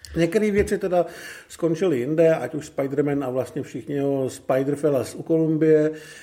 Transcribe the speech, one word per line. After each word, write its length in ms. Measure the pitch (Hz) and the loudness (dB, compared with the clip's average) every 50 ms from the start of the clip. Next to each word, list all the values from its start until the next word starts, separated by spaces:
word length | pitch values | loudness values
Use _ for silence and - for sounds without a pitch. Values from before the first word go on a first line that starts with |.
| - - - | -18 -8 -2
Některé 340 | 165 170 170 170 220 214 214 | 0 0 2 2 0 0 2
věci 280 | 196 208 190 202 208 190 | 2 2 0 0 0 -2
teda 280 | 196 185 180 175 165 170 - - - - - - - - | -2 0 2 0 0 0 -4 -14 -16 -16 -16 -18 -20 -20
skončily 500 | - - 170 160 165 160 196 185 147 120 | -10 -4 -2 -2 0 0 0 0 0 0
jinde, 360 | 120 139 160 156 165 160 160 | 0 -2 2 4 4 4 4
ať 200 | 139 123 120 - | 2 0 -6 -6
už 180 | 147 - - - | -8 -10 -8 -6
Spider-Man 520 | - 139 135 139 139 143 143 143 143 143 | -4 -4 -2 0 0 0 0 0 -2 -2
a 60 | 127 | -2
vlastně 320 | 127 131 120 - - 147 123 | -2 -4 -4 -4 -6 -8 -8
všichni 320 | - - 135 113 - 143 | -8 -10 -12 -10 -6 -4
jeho 320 | 143 139 143 139 135 131 | -2 -2 0 0 0 -2
Spider-Fellas 880 | 123 - - - - 135 131 139 139 143 143 - 151 143 127 117 - - | -4 -6 -8 -4 0 0 0 2 0 -2 0 2 2 2 2 -2 -2 -8
u 60 | - 151 | -10 -4
Kolumbie, 680 | - 165 160 160 156 160 151 160 156 156 151 151 156 156 156 - - - - | 0 2 2 4 2 2 4 4 6 6 6 4 2 -2 -4 -14 -18 -20 -20